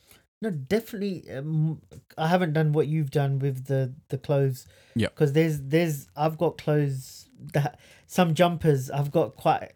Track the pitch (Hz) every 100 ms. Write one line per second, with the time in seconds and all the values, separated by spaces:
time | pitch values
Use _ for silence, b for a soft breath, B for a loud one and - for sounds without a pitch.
0 | b b b - 214 151 131 214 233 202
1 | 202 175 - 123 147 156 156 151 - -
2 | _ - 160 180 175 151 156 151 139 156
3 | 139 147 139 139 139 131 131 135 131 135
4 | - 135 - 139 139 127 - b b 113
5 | 101 - 151 147 165 151 135 160 170 147
6 | - - 156 156 165 - - 151 143 131
7 | - - - - 147 - - - B B
8 | B - 175 156 175 165 165 139 131 147
9 | 143 170 117 - 165 123 -